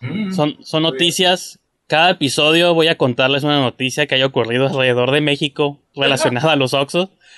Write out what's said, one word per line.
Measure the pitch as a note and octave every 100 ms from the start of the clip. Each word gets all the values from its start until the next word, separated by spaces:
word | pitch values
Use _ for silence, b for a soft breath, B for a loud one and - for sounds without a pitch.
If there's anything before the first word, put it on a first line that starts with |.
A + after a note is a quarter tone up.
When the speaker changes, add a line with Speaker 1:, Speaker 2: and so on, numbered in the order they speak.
Speaker 1:
Mm, | B2 G3+ G3
Speaker 2:
Son, | F#3 D3+ -
son | - D#3+
Speaker 1:
muy | D#3+
bien. |
Speaker 2:
noticias. | - E3+ D#3+ F3+ F#3 - - _ _ _
Cada | D3+ F3
episodio | F3+ C#3+ C#3 D3+ E3 F3
voy | E3 D#3+
a | E3
contarles | C3+ A#2+ C3 C#3
una | D3 D3
noticia | B2+ - B2+ C#3 D3
que |
haya | C3 C3+
ocurrido | C3 A2+ B2 C3+
alrededor | C3+ B2+ B2 B2
de | D3
México | D3+ C#3+ D3+ - D3 C#3+ _ -
relacionada | C#3 C3 B2+ B2 D#3
a | D3
los | B2+
Oxxos. | C#3 C#3+ F3 F#3+ _ B